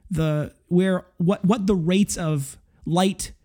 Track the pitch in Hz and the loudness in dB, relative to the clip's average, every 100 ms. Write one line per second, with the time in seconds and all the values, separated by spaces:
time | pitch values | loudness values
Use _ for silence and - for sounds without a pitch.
0 | - 160 156 151 143 _ - 175 190 180 | -8 -2 0 -2 -4 _ 0 2 2 0
1 | - - 175 202 180 226 190 190 160 185 | -4 -4 0 0 2 0 2 0 2 2
2 | 202 - 160 151 135 - _ _ 156 170 | 2 -2 -2 -2 -4 -12 _ _ -4 0
3 | 190 - - - | 0 -2 -12 -14